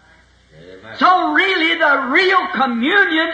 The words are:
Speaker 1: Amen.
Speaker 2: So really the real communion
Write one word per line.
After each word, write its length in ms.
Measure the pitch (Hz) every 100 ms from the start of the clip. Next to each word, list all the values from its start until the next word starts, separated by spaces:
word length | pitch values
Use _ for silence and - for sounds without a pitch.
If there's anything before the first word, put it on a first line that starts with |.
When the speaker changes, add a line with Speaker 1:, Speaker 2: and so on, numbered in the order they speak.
| _ _ _ _ _ -
Speaker 1:
Amen. 400 | 175 185 - -
Speaker 2:
So 340 | 320 359 311
really 460 | 302 381 359 330 330
the 300 | 311 277 247
real 360 | 320 381 381 -
communion 840 | - 262 233 262 403 370 311 330